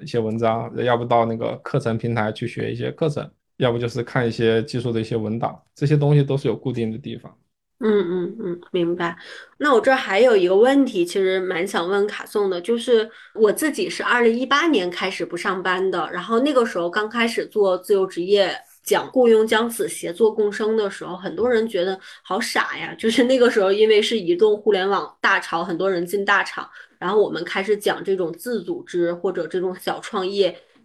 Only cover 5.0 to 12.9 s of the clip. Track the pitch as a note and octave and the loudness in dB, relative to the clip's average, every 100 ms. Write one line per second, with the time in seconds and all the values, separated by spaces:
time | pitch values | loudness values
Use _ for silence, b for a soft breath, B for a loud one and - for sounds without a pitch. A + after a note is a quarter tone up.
5 | A2 A#2 G#2+ A#2 A#2 - _ _ C#3+ D3+ | -4 -4 -4 -4 -6 -8 _ _ 0 2
6 | C#3+ D3 C3+ C#3 B2+ G#2+ C3 B2 A2 A2+ | 4 4 4 0 -2 -2 -4 -4 -4 -6
7 | A2 A#2 - _ _ _ _ - A3 G#3 | -12 -14 -16 _ _ _ _ -4 0 2
8 | F3 F3+ F3 A3+ F#3+ F3 - F#3 E3+ F3 | 0 -4 -6 -8 -10 -10 -6 -2 -2 -2
9 | E3+ F3 B B B - D4 A3+ C4 B3+ | -4 -6 B B B -4 2 4 4 2
10 | - G3 B3+ G#3 F3 F#3+ B3 C#4 B3+ G3 | 2 4 4 6 4 6 6 4 2 0
11 | F3 G3+ F#3+ F#3+ F#3 F3 G3 G3+ F3 G3+ | -2 0 0 0 -2 -4 -4 -4 -2 0
12 | G#3 - - A3 G3 F3 F3 A#3 B3+ | -2 -4 -6 -2 -2 -2 -2 -2 2